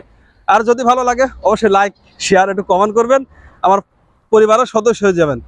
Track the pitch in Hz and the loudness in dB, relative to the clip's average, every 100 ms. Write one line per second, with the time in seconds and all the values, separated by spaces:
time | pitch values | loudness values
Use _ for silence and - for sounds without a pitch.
0 | - _ _ _ - 202 220 254 240 254 | -8 _ _ _ -2 0 2 0 0 0
1 | 247 240 262 - 180 214 220 196 202 - | 0 -2 -4 -2 -2 0 0 0 -2 -6
2 | _ - - 185 190 196 185 185 214 208 | _ -12 0 0 0 -2 -2 -2 0 0
3 | 233 277 269 - - _ 180 196 - _ | 0 0 -2 -20 -20 _ 0 0 -2 _
4 | _ _ - 220 214 220 240 226 220 220 | _ _ -2 2 2 2 0 -2 -2 -2
5 | 202 175 156 123 | -2 0 -2 -4